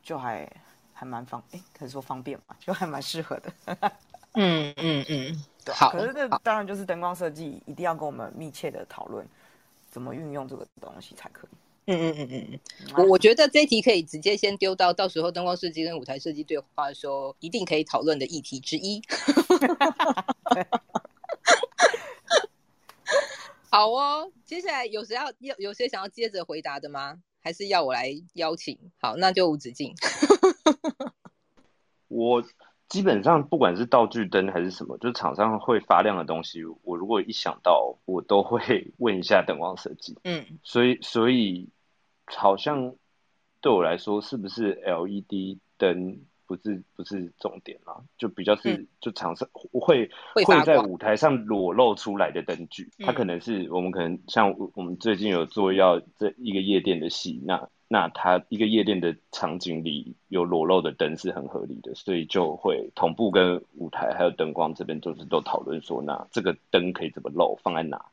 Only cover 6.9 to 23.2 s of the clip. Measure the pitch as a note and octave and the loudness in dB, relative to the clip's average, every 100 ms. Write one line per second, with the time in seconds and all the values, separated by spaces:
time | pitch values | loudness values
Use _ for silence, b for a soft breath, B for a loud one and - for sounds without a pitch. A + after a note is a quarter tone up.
6.9 | E3+ F3 F3 F3 D3+ D#3+ - - C3+ F3 | -4 -4 -4 -6 -6 -12 -12 -16 -6 -4
7.9 | E3 D3+ C3+ A2+ - D#3 C#3+ D#3+ - - | -4 -6 -8 -12 -12 -14 -8 -8 -8 -14
8.9 | - - G#2+ - b b b b b _ | -14 -12 -12 -14 b b b b b _
9.9 | - B2 B2 D#3+ C#3+ C3 C3+ - _ - | -14 -12 -12 -10 -10 -12 -14 -16 _ -20
10.9 | - - - - - - - _ _ - | -20 -20 -20 -20 -20 -20 -20 _ _ -4
11.9 | F3+ E3 D3+ C3 B2+ - C3 - B C3+ | -2 -2 -4 -8 -10 -12 -16 -20 B -4
12.9 | - F#3+ F#3 G#3+ A#3+ D4 D4 D4 A3+ B3+ | 4 6 8 8 8 6 6 4 4 4
13.9 | G3+ D#3+ D#3 F#3+ G3+ G#3 G3+ F#3+ F#3+ F3+ | 4 2 -2 -2 0 -2 0 0 4 2
14.9 | E3+ F#3+ D#3+ E3 F3 F3+ F3+ F3+ D#3+ E3 | 4 -2 0 -2 -2 -2 -2 -4 -4 -6
15.9 | E3 B2 C#3 E3 D3 D3+ D3+ - - C#3+ | -6 -8 -8 -8 -8 -4 -6 -6 -6 -6
16.9 | C#3+ C#3+ C#3 C3+ - E3 A3+ F3+ D#3+ D#3 | -6 -8 -6 -8 -10 -8 -6 0 0 0
17.9 | C3 D3 D3 C3 D#3+ - C3+ - D#3 F#3 | 0 0 0 -2 -8 -10 -12 -6 -6 -6
18.9 | G#3 - - - D4 - F4+ C#4+ E4+ C#4+ | -8 -6 -4 2 2 4 2 2 2 0
19.9 | - E4 - - - - - F3+ A#3+ _ | 2 0 0 -4 -6 0 0 2 -4 _
20.9 | - - _ - - - F5 - - F5+ | -10 -10 _ -14 -4 4 4 2 4 4
21.9 | - C#5+ B4 - E5 - _ _ _ _ | 4 -10 -18 2 2 2 _ _ _ _
22.9 | - - C#5 | -20 0 0